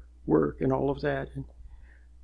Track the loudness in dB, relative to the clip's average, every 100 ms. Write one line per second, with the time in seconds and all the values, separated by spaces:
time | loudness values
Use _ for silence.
0 | -20 -8 2 4 4 2 0 2 0 0
1 | -2 -2 -6 -10 -14 -16 -18 -18 -20 -20
2 | -20 -4